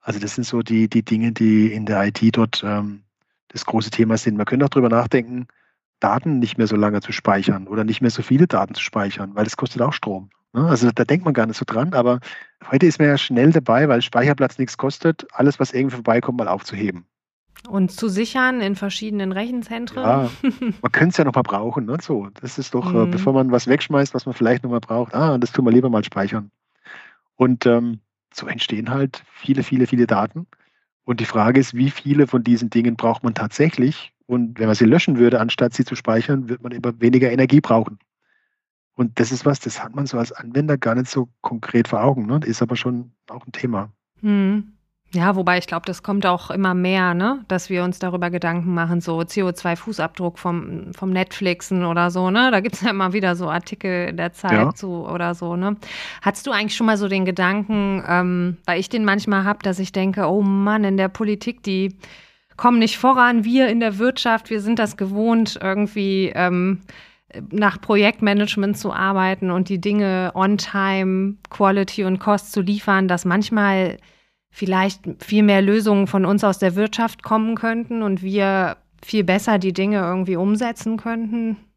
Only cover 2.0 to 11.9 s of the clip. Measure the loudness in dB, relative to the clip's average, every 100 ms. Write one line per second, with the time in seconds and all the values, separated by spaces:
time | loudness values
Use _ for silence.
2 | 0 2 2 4 0 0 -4 -4 -6 -10
3 | _ _ _ _ _ -12 -4 -2 -2 0
4 | 2 2 0 -2 0 2 2 4 4 2
5 | 2 0 0 -8 -10 _ _ _ _ _
6 | 0 0 0 0 0 0 0 2 2 0
7 | -6 -4 0 2 4 2 0 -4 -2 0
8 | 0 0 2 4 6 4 -2 -4 -6 -4
9 | -4 -6 -8 -4 -4 -2 -6 0 -2 -2
10 | -6 -8 -10 _ _ -2 2 4 4 2
11 | 0 2 2 0 0 -2 -4 -2 0